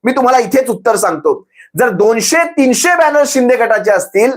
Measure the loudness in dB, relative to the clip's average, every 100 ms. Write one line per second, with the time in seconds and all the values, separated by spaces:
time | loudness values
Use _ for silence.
0 | -2 0 2 2 2 -2 -2 -4 -2 -2
1 | -2 -2 -2 -4 _ _ -12 -2 -2 2
2 | 0 0 0 0 -2 0 0 2 0 0
3 | 2 2 0 0 0 0 0 0 0 -2
4 | -2 0 0